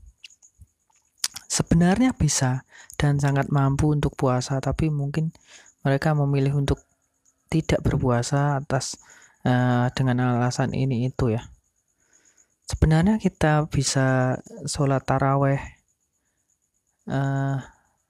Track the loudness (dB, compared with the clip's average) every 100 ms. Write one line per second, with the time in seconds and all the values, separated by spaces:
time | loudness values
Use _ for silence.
0 | -20 _ -20 -20 _ _ -20 _ _ _
1 | _ _ -10 -10 -8 -4 0 2 4 4
2 | 2 2 -2 0 -2 -2 -8 -20 -20 -4
3 | -2 0 0 0 0 0 2 2 0 0
4 | -2 -2 0 0 -2 -4 -4 -2 -2 -2
5 | -4 -4 -4 -6 _ -20 -20 _ -2 0
6 | 0 0 2 2 0 0 -2 -4 _ _
7 | _ _ _ _ _ -4 0 0 0 0
8 | 0 0 0 0 0 -2 -2 -4 -4 -10
9 | -18 -20 -20 _ 0 2 2 2 0 0
10 | 0 2 0 0 0 -2 -2 -2 -2 -2
11 | -2 -2 -2 -2 -6 -18 _ _ _ _
12 | _ _ _ _ _ _ -10 0 2 4
13 | 4 2 -2 0 2 2 2 -2 -2 0
14 | 2 2 0 -2 -8 -14 -12 -2 0 0
15 | 0 0 2 2 2 0 -4 -16 _ _
16 | _ _ _ _ _ _ _ _ _ _
17 | -8 -4 -2 -2 -2 -4 -8 -18 _ _
18 | _